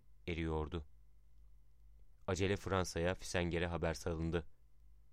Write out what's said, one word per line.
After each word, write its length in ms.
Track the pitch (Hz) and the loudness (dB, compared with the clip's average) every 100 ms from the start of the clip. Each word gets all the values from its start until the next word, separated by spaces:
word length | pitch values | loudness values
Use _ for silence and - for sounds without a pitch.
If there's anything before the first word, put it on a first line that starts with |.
| - - - | -8 -10 -4
eriyordu. 580 | 82 82 78 76 85 - - - - - - - - - - - - - - - | -2 0 0 0 -4 -6 -12 -20 -20 -20 -20 -20 -20 -20 -20 -20 -20 -20 -10 -2
Acele 300 | 90 95 101 | 2 4 2
Fransa'ya, 580 | 90 95 90 85 85 92 | 2 2 2 2 2 0
Füsenger'e 520 | - 92 87 85 87 | 0 0 2 2 0
haber 260 | 85 82 | 2 0
salındı. 540 | 80 90 80 82 82 - - - - - - - | 0 -2 0 2 0 -2 -8 -20 -20 -20 -20 -20